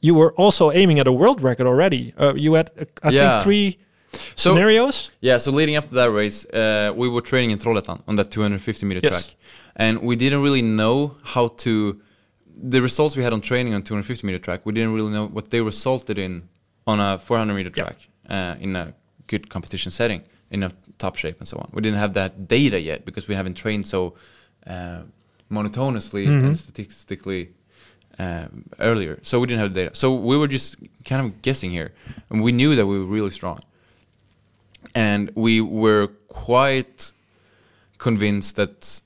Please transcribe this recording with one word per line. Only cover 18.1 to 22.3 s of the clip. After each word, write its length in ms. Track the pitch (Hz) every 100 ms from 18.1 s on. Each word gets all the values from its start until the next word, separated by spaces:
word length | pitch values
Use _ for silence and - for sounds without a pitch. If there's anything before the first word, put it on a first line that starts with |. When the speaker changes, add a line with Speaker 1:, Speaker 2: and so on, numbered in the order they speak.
| _ -
Speaker 2:
uh, 260 | 95 90 85 98
in 100 | 92
a 180 | 82 - _ _ -
good 200 | 104 -
competition 420 | 95 - 92 -
setting, 300 | - 117 92 - _ _
in 140 | 101
a 80 | 95 92 _ -
top 180 | 95 -
shape 200 | 78 80
and 80 | -
so 100 | -
on. 120 | -
We 80 | -
didn't 180 | 107 104
have 140 | 104
that 180 | 98 95